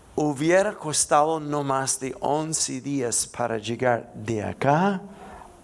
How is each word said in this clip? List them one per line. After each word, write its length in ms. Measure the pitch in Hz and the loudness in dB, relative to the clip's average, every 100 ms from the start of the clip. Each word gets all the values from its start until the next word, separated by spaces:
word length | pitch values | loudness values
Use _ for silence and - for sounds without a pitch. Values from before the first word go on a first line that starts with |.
| - - | -8 0
hubiera 580 | 151 135 156 185 196 | 0 2 4 4 4
costado 680 | 202 156 143 - 156 151 160 | -2 -4 -2 4 4 4 0
no 240 | 147 147 | -2 -2
más 360 | 139 135 135 - | 0 0 0 -2
de 160 | 135 123 | -4 -4
once 640 | - 147 156 156 - 135 | -2 0 0 -2 -4 -4
días 440 | 123 143 120 110 - | -4 -2 0 -2 -4
para 320 | - 120 113 | -4 -2 -2
llegar 540 | 104 117 127 120 - | -4 0 2 0 -2
de 300 | - 107 110 | -10 -4 -4
acá 580 | 98 95 131 147 190 196 - - - - - - | -4 0 2 4 4 0 -6 -16 -18 -18 -20 -12